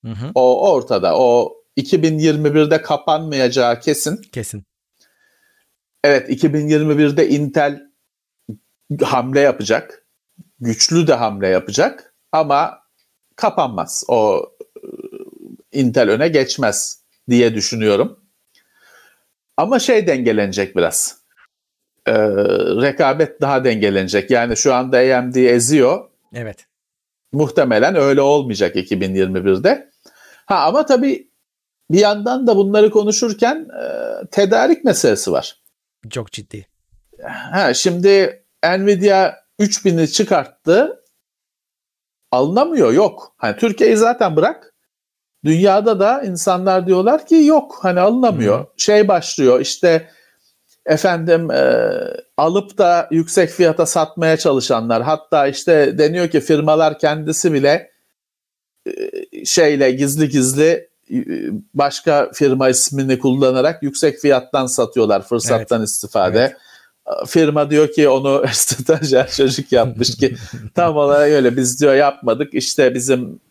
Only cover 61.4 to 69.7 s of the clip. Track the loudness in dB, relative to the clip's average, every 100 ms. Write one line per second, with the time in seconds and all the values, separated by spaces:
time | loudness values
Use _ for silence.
61.4 | -8 -10 -10 -4 -4 -2 0 0 0 0
62.4 | 0 2 2 0 -2 -4 -2 0 0 2
63.4 | 2 2 0 -2 -8 -2 -2 0 0 0
64.4 | 0 -4 -4 -2 -2 0 0 0 -2 -6
65.4 | -2 -4 -2 -4 -2 -8 -6 -2 0 0
66.4 | 0 -4 _ -20 _ _ -10 -10 -2 0
67.4 | 2 0 0 2 2 2 2 2 0 0
68.4 | 0 -2 -4 -4 0 0 2 0 0 0
69.4 | 0 0 0